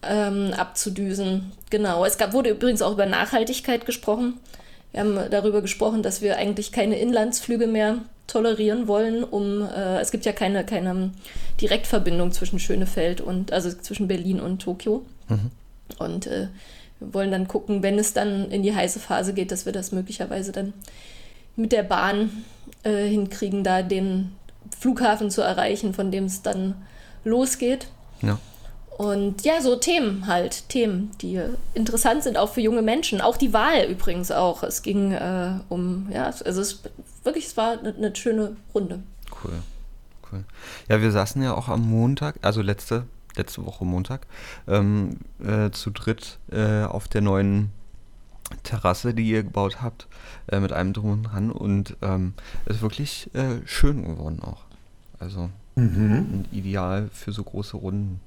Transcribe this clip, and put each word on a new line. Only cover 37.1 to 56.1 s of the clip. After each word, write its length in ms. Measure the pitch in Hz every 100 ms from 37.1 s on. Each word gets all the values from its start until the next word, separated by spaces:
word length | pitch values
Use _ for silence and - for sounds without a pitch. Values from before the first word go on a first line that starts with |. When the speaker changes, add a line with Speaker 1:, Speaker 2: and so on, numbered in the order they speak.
| -
Speaker 1:
wirklich, 220 | 240 320 -
es 100 | -
war 220 | 226 226
eine, 160 | 202
eine 200 | - 208 202
schöne 400 | 247 220 208 220 -
Runde. 260 | 214 190 180 190 - - -
Speaker 2:
Cool, 100 | 87 85 87 - - - - - -
cool. 140 | 98 98 - - - -
Ja, 120 | 110
wir 100 | 110
saßen 320 | 104 95 135
ja 120 | 131
auch 140 | 107 117
am 200 | 117 113
Montag, 480 | 113 120 139 147 -
also 180 | - 107
letzte, 440 | 101 101 - 117 123 - -
letzte 300 | - - -
Woche 200 | - -
Montag, 420 | 90 87 - 131 - - - - -
ähm, 480 | 101 101 104 95 - - -
äh, 280 | 101 107 104
zu 200 | - -
dritt, 480 | 101 - 113 - - -
äh, 300 | - 107 107
auf 260 | 107 101 -
der 140 | 110
neuen 480 | 101 98 98 101 104 - - - - - - - - -
Terrasse, 520 | - 110 92 90 123
die 120 | 113 113
ihr 140 | 110
gebaut 360 | 98 92 98 -
habt, 260 | 120 - - - - - -
äh, 120 | 98
mit 120 | 95
allem 200 | 76 92
drum 200 | 98 107
und 100 | 104
dran. 280 | 110 104 107
Und, 460 | - 101 101 98 -
ähm, 320 | 98 92 92 95 - - -
ist 160 | 104
wirklich, 480 | 110 - 147 - -
äh, 320 | - 131 120 131
schön 380 | - 143 143 85
geworden 340 | 80 76 80
auch. 180 | 80 - - - - - - -
Also 300 | 90 95 87 95 - -
Speaker 3:
Mhm. 360 | 117 87 107